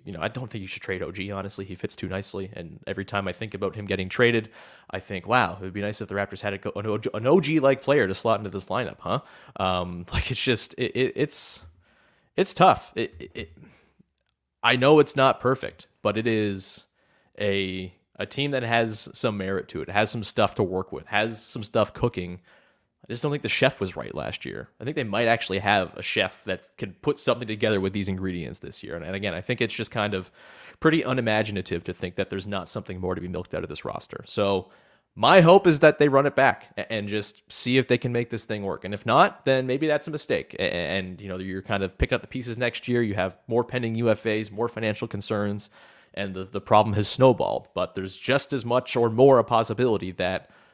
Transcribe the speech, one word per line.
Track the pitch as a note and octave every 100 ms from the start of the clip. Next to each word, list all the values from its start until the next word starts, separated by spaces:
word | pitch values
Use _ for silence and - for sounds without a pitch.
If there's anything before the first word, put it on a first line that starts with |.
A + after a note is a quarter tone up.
you | -
know, | F2
I | F#2+
don't | A#2+ B2
think | A2
you | F#2+
should | -
trade | - F#2
O | D#2+
G, | F#2+ G2
honestly. | G2 G2 -
He | G2
fits | F#2 - -
too | F#2+
nicely. | F#2+ G2+ G2 F#2+
And | - E2+ - -
every | F#2+ G2
time | G2+ G2
I |
think | F2 A2
about | G2+ G2
him | G#2+ G2+
getting | F#2+ F#2
traded, | - A#2+ A#2 G#2+ - - - -
I | F#2+
think, | - G2 F2
"Wow, | B2 F#2+ F2
it |
would | F#2+
be | F#2+
nice | G2+ G#2
if | G2+
the |
Raptors | G2 G2+ F#2+
had | G#2
a, | G2 - G2
an | G#2+
O | G#2+
G, | A#2
an | - A#2
O | F3
G-like | C#3+ D#3+ C3+ C3+
player | - C#3+ G2
to |
slot | F#2 A#2 G#2
into | G#2
this | F#2+ -
lineup, | G2+ G#2+ -
huh?" | - A#2+ - - - -
Um, | F#2+ F2+ F2+ F2 F2
<laughs> |
like, | - -
it's | B2
just, | - A#2 -
it, | - B2
it, | - C3 -
it's, | D3 - - - - _ _ _ _ _ _ -
it's | G3
tough. | - F3+ A2+ -
It, | - A2+ E2
it, | -
it, | - G#2+ - D#3 _ _ _ _ _ _ _ _ _
I | A2+ B2
know | C3+ D3+
it's | C#3+ -
not | C3+ -
perfect, | B2 C3 - - - _
but | G#2+ G#2
it | A2+
is | A2 G#2 G2 F#2 - - _ _ _ _ -
a, | G#2 G2 F#2+ F#2 F#2 - _ -
a | -
team | - C#3+
that | C3+
has | A#2 A#2 A2+ G#2+ -
some | - A#2+ G#2
merit | F#2+ G2 -
to | F2+
it, | -
has | G2 G#2+
some | A#2+
stuff | G2+ - G#2 -
to |
work | F#2+ F#2 F#2
with, | - -
has | G#2 A2+ A2
some | - -
stuff | G#2 A2+ G#2
cooking. | - A#2+ - F2 F2+ _ _ _ _ _ _
I | -
just | A#2+
don't | D3+
think | C#3+
the | A2
chef | - C3 -
was | F#2
right | F2 A#1
last | - A#1+ -
year. | - G1+ - -
I |
think | A#2 D#3
they |
might | A#2 G2+ A#2
actually | A2+ - F#2+
have | G2+ G#2 F2+ -
a |
chef | F#2 - F#2 -
that | - F2+ - -
can | G#2 -
put | - C#3
something | - A#2+ A#2
together | G#2+ A2 G#2
with | F#2+
these | G2+ F#2+
ingredients | F#2 F#2+ F2 C#2 -
this | - -
year. | - E2+
And, |
and | D#2+
again, | G2 G2+
I | E2
think | - B2
it's | A2+
just | - A2
kind | A#2 G#2
of | F#2+ F#2+ - - - - -
pretty | D#3+ D#3+
unimaginative | B2 B2+ A#2 G#2+ G#2 G2+ F#2+ F2
to | -
think | F2+ F#2 F2+
that | F#2+
there's | G2 F#2+
not | G2 F2
something | G#2+ - F2+
more | F2+
to | F#2
be | F2+
milked | E2+ F2
out | F2
of | F2
this | D2
roster. | - - - - -
So | - G2+ G2 - _ _ _ _
my | - A2+ F3
hope | E3 F#3+ F#3+
is | D3+
that | D#3 D3
they | D3+
run | C3+ C#3+
it |
back | - C3 - - -
a-, | G#2+
and | A2+ G#2
just | G#2+ G2+ - -
see | - - B2+
if | B2
they | B2
can | B2
make | A#2+ A#2+
this | A2+
thing | - G#2+
work. | G2 D#2+
And | F#2
if | G2+ A2
not, | B2+ F#3+ -
then | - C3 B2+
maybe | C3 D#3
that's | D3 -
a |
mistake. | D3+ - G2+ - -
A-, | F#2
and, | F2 D#2+ F#2+ F#2 F2+
you | G2+
know, | F#2
you're | F#2+ F#2+
kind | - G2+
of | F#2+ -
picking | C3+ B2+
up |
the | -
pieces | C3 A#2+ A2+
next | B2 - -
year. | B2
You | A2+
have | G2 F#2 - -
more | A#2
pending | A#2 B2+ A#2 A2+
U | A#2
F | G#2+
As, | A2+ G#2+ G#2
more | G#2 A#2
financial | A2+ A2+ G#2 A#2
concerns, | G2+ - G#2+ G2+ G2+ - _ - - _
and | - G2+
the, | F#2
the | F#2+ G2+
problem | - G#2+ G#2+
has | G2+ G2+
snowballed. | - C3 A2+ G1+ A1 -
But | - F#2
there's | - F#2+ -
just | - C3+ -
as | C#3
much | A#2 B2 B2+ B2
or | A#2
more | A2 C3+ B2+
a |
possibility | G#2+ A#2 A2+ G#2 B2+ G#2 F#2
that | F2+ F2+ F#2 - _ _